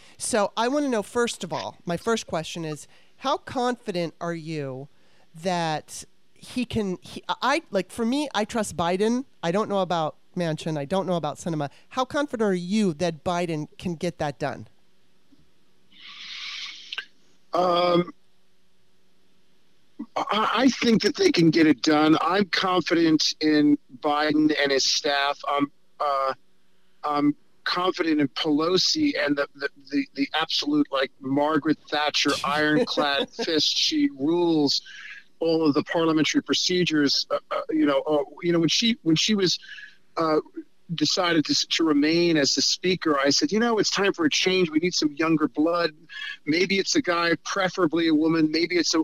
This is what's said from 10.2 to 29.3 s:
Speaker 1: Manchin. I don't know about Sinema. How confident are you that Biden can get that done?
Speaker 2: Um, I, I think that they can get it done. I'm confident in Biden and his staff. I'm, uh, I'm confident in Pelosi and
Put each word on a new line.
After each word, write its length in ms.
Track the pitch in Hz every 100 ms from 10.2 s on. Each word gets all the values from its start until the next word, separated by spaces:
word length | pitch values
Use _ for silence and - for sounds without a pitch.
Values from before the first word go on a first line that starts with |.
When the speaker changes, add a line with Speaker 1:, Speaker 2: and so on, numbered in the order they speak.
| - 180
Speaker 1:
Manchin. 420 | 170 151 165 156
I 80 | 139
don't 220 | 190 180
know 80 | 170
about 220 | 151 -
Sinema. 320 | 175 156 143 - -
How 160 | 247 254
confident 420 | 202 - 220 214
are 60 |
you 400 | 180 175 214 196 151
that 280 | 175 160
Biden 440 | 190 175 175 156 151 -
can 160 | 190 160
get 240 | 175 -
that 180 | 151 -
done? 300 | 143 82 110 - - - - - - - - - - - - - 1077 1077 - - 1077 - - - - - - - - - -
Speaker 2:
Um, 600 | 170 185 175 180 175 175 - - - - - - - - - - - - - - - - - - - 226 -
I, 340 | - 208 220 214
I 140 | 269
think 320 | - 233 214
that 140 | 208 -
they 160 | 370
can 180 | 180 165
get 160 | 165 156
it 160 | 143
done. 360 | 156 151 156 156
I'm 240 | 160 196 202
confident 880 | - 190 180 - 170 165 156 - -
in 400 | 156 151 147 147 _ 131
Biden 540 | 151 147 151 151 151 143
and 100 | 143
his 140 | 135 -
staff. 540 | - 151 143 143 143 -
I'm, 240 | 143 143 - - -
uh, 340 | 147 139 135 127 - - - - - -
I'm 320 | 147 147 147 - - -
confident 580 | - 180 185 175 165 151
in 80 | 139
Pelosi 840 | - 160 147 165 185 - 156 147 143
and 160 | 147